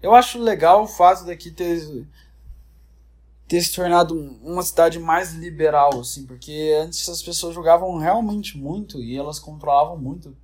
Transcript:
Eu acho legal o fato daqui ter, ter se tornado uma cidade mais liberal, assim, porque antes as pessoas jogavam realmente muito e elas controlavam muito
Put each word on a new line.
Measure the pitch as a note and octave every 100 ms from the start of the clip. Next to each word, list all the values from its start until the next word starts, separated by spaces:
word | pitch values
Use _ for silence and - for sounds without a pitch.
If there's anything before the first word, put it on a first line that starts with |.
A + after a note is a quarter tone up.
Eu | F#3 A#3+
acho | A#3+ A#3+
legal | A#3 F#3 D#3+ G3
o | G#3+
fato | - F3+ F#3 F3
daqui | E3 E3+
ter, | E3 F3 E3+ D#3 C3+ D3 - _ _ - - - _ _ _ _ _ _ _ _
ter | E3+
se | E3+ -
tornado | F3+ F3 E3+ E3 C#3 B2+
uma | C#3 F3+
cidade | F#3 - E3 E3
mais | E3 E3 F3+
liberal, | E3 E3+ D#3 D#3 D3 C#3+ B2+
assim, | B2 C#3+ C3
porque | B2+ D3+ D3+ D#3 D3+
antes | D#3+ E3+ -
as | E3+
pessoas | - E3+ E3+
jogavam | E3+ E3 E3+ F#3 F3
realmente | D#3 G#3 A3 G#3 G3 D3
muito | C#3 F#3+ G#3 C3+
e | A#2 C3
elas | C#3+ D3+
controlavam | - D3+ D3 C#3 D3+ F3
muito | C3 F3 D3+ C3+